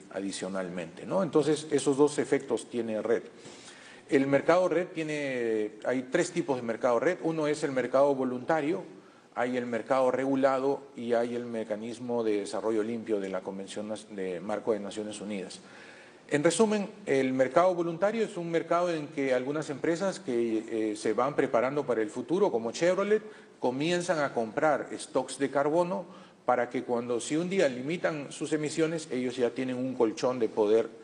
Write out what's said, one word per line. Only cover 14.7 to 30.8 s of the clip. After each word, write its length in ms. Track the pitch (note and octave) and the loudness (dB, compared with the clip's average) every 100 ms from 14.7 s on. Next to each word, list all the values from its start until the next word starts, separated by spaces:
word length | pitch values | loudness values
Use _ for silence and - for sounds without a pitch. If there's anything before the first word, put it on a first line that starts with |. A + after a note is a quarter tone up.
de 60 | G#2 | -2
Naciones 400 | G2 G#2+ G#2+ G#2 | -4 -8 -8 -10
Unidas. 420 | G2 G2+ F#2 - - - - - - - - | -8 -8 -8 -12 -18 -20 -20 -20 -20 -20 -2
En 160 | D3 | 2
resumen, 480 | E3 - A3 G#3+ F#3+ - - | 4 4 4 2 -4 -8 0
el 260 | C3+ C3 | 2 2
mercado 400 | C3 B2+ E3+ F#3 | 2 4 4 4
voluntario 500 | F3 E3+ E3 G3 A3+ | 4 -2 0 0 0
es 140 | G#3 F3 | -2 -4
un 140 | E3+ | -2
mercado 400 | E3 D#3 E3+ F3 | -2 2 2 2
en 160 | E3 C#3+ | -2 -4
que 260 | C#3+ C3+ | -2 0
algunas 380 | B2+ B2+ D3+ D3+ | 2 0 -4 -4
empresas 480 | C3 D#3 E3+ F#3+ F3+ | -2 -2 0 -2 -4
que, 720 | - A#2+ A#2 A2 A2 A2+ A2 | -2 0 0 0 -2 -2 -2
eh, 40 | G#2+ | -2
se 180 | A2+ | 0
van 220 | G#2+ C3+ C#3+ | 2 2 2
preparando 520 | C#3 A#2 B2+ D3 C#3 | 2 2 2 0 0
para 160 | A2 | 0
el 80 | G#2+ | 0
futuro, 400 | B2+ B2 F3+ G3 | -4 -2 2 2
como 200 | A#2 A#2 | 0 -4
Chevrolet, 520 | - E3+ F#3 G3+ G#3+ G#3+ - - - | 0 2 2 2 0 0 -16 -20 -4
comienzan 600 | B2+ C3 D#3+ F3 F3 D#3+ | -2 0 0 0 0 0
a 140 | C#3 | 0
comprar 540 | A#2+ A2+ C#3+ D#3 B2 G2+ A2 | 0 -2 2 2 2 -2 -10
stocks 400 | - C3+ B2+ - | -4 -2 -2 -2
de 120 | C3+ | 0
carbono 560 | C#3 D3 E3+ F3 G3 F3 - - - - | 2 2 2 2 -2 -8 -16 -20 -6 0
para 240 | B2 A#2+ | 2 0
que 140 | C3 | -2
cuando, 360 | B2 A#2+ A#2+ A#2 | -2 -2 0 -4
si 160 | - D3+ | -2 -2
un 140 | F3+ | 0
día 180 | F#3+ C#3+ | 2 2
limitan 640 | B2 C3+ F3 F3+ D3+ C3 | 0 -4 -2 -2 -4 -8
sus 220 | - D3 | -8 -2
emisiones, 560 | D#3 D3 D#3 D#3 E3 - | -2 0 0 0 -2 -4
ellos 240 | B2+ B2+ B2 | -4 -2 0
ya 140 | A#2 | 0
tienen 260 | B2+ B2+ B2 | 0 -4 -2
un 200 | C3 B2+ | -2 2
colchón 440 | A2+ G#2+ B2+ B2+ | 0 2 0 0
de 100 | A2 | 0
poder 400 | - G#2 A2+ | 2 4 4